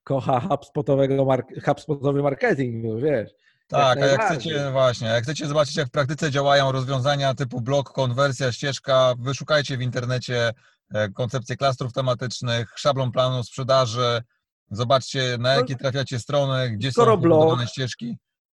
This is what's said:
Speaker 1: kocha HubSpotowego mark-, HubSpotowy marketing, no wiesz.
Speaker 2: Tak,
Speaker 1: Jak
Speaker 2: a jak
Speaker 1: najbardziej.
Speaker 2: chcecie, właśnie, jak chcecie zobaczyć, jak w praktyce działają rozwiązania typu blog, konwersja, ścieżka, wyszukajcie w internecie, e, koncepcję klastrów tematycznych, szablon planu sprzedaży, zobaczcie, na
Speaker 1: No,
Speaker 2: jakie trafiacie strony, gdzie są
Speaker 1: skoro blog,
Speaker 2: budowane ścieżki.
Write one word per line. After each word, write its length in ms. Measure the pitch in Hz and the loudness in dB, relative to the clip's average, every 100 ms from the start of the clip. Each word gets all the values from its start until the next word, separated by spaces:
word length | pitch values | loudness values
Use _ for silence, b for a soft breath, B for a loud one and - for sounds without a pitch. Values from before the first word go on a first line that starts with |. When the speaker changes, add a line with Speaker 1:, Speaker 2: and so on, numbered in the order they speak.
Speaker 1:
kocha 360 | - 139 113 123 | -4 -2 0 0
HubSpotowego 840 | 190 143 - 151 147 139 135 135 131 | 0 -4 -4 -6 0 2 2 2 2
mark-, 400 | 131 - - - | 0 -2 -6 -2
HubSpotowy 560 | 139 - 143 139 139 | -2 -4 -2 0 0
marketing, 640 | 143 139 240 139 127 113 113 | 0 0 0 0 -2 -4 -4
no 100 | 110 | -2
wiesz. 320 | 151 127 101 _ _ _ _ | 0 -2 -4 _ _ _ _
Speaker 2:
Tak, 300 | 143 135 123 | 2 4 4
Speaker 1:
Jak 80 | 139 | 2
Speaker 2:
a 20 | |
jak 100 | 139 | 2
Speaker 1:
najbardziej. 340 | 208 160 165 | 2 0 -2
Speaker 2:
chcecie, 180 | 147 143 | -4 -2
właśnie, 360 | 131 131 117 113 | 2 2 2 -2
jak 160 | 117 | -2
chcecie 240 | 117 147 143 | -2 -6 -2
zobaczyć, 280 | 147 139 160 | 0 0 -2
jak 100 | 135 | -2
w 40 | |
praktyce 400 | 151 135 151 156 | -2 -2 -2 -2
działają 400 | 139 143 139 135 | 0 4 4 4
rozwiązania 600 | 131 127 135 135 143 135 | 0 -2 -2 0 0 0
typu 280 | 123 127 - | -2 -4 -4
blog, 300 | 113 143 135 | 0 0 0
konwersja, 580 | - 131 120 139 127 131 | -2 -2 2 0 0 -2
ścieżka, 600 | 113 143 127 139 131 127 120 | -2 -4 -4 2 4 4 2
wyszukajcie 580 | 127 135 143 151 139 127 | -4 -6 0 0 0 -2
w 40 | |
internecie, 720 | 123 127 120 127 - 120 117 110 b b _ | -2 -2 -2 -4 -2 0 0 -2 b b _
e, 160 | 107 107 | -2 -2
koncepcję 460 | 98 120 127 120 123 | -2 -4 -4 -6 -2
klastrów 360 | 139 127 127 | 0 0 -4
tematycznych, 800 | 139 127 123 123 - 123 117 113 - | -2 -2 -2 -4 -6 -2 -2 -4 -2
szablon 340 | 147 135 127 | -2 0 0
planu 320 | 127 127 127 | 0 0 -2
sprzedaży, 800 | 113 - 127 135 120 120 120 117 - _ _ _ _ | -6 -8 0 2 2 0 0 0 -4 _ _ _ _
zobaczcie, 640 | 104 120 135 - 135 127 120 | -6 0 0 0 -4 -2 0
na 140 | 123 | 2
Speaker 1:
No, 60 | 135 | 2
Speaker 2:
jakie 160 | 139 127 | 0 -2
trafiacie 440 | 135 139 127 127 | -4 -4 -4 -6
strony, 500 | - 143 139 131 127 | -2 0 0 0 -2
gdzie 160 | 104 131 | -2 -2
są 100 | 175 | 4
Speaker 1:
skoro 160 | 226 208 | 4 4
blog, 220 | 165 156 | 4 6
Speaker 2:
budowane 260 | 160 147 120 | 6 2 -2
ścieżki. 500 | - 123 - 233 - _ _ _ | -6 -8 -6 -10 -10 _ _ _